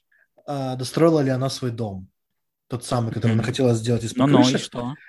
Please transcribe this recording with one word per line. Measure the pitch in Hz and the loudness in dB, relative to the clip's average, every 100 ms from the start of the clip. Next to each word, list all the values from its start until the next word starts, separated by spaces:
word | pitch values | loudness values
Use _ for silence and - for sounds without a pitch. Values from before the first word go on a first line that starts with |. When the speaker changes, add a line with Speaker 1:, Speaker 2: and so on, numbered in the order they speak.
| _ _ _ _ - | _ _ _ _ -10
Speaker 1:
э, | 139 131 131 | -6 -6 -6
достроила | 127 147 165 160 | -6 2 4 4
ли | 135 | 2
она | 127 135 | 0 -2
свой | - 127 | -4 -6
дом. | 113 110 95 95 _ _ _ _ _ _ | -6 -8 -8 -14 _ _ _ _ _ _
Тот | 120 | -10
самый, | - 123 113 | -4 -2 -2
который | 107 113 | 0 2
она | 110 | 2
Speaker 2:
Мгм. | |
Speaker 1:
хотела | 110 131 127 | 0 2 2
сделать | 113 113 113 | 2 0 -2
из | 113 | -2
Speaker 2:
Ну-ну, | - 139 135 127 | 0 4 6 4
и | 139 | 2
Speaker 1:
покрышек. | |
Speaker 2:
что? | - 127 120 151 | -4 -8 -8 -10